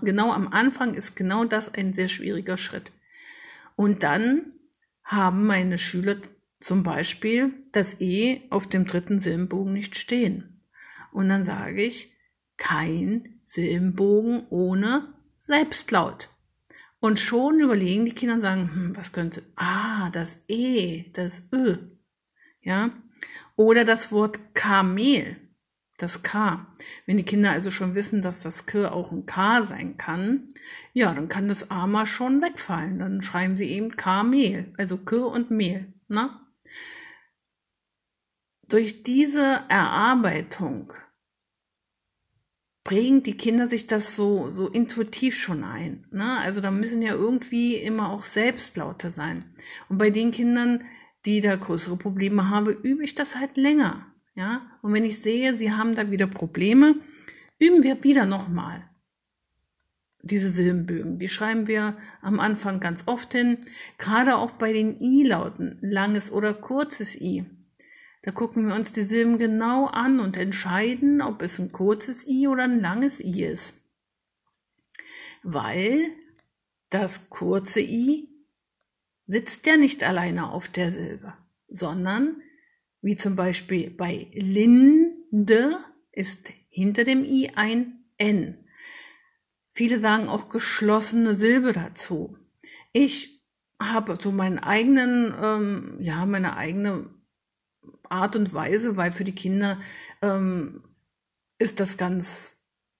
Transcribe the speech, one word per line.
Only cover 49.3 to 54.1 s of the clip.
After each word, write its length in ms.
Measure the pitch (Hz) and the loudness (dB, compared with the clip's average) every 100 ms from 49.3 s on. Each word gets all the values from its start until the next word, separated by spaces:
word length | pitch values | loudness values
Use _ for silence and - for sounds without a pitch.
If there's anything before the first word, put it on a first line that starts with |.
| 170 175 - - - - | -8 -12 -20 -20 -18 -6
Und 100 | 190 | 2
bei 120 | 214 | 2
den 200 | 214 233 | 2 0
Kindern, 540 | 226 240 240 240 240 - - - _ | 0 2 2 2 0 -4 -20 -20 _
die 160 | 208 208 | -2 2
da 160 | 202 190 | 2 0
größere 400 | 190 170 175 180 | -2 -6 -4 -6
Probleme 540 | 202 190 196 202 190 | -6 -2 0 2 2
haben, 180 | 208 214 | 2 0
übe 340 | 208 254 285 | 0 0 -2
ich 120 | 294 | -2
das 220 | - 285 254 | -4 -6 -4
halt 200 | 269 269 | -4 2
länger, 500 | 277 302 226 - - | 4 4 4 0 -10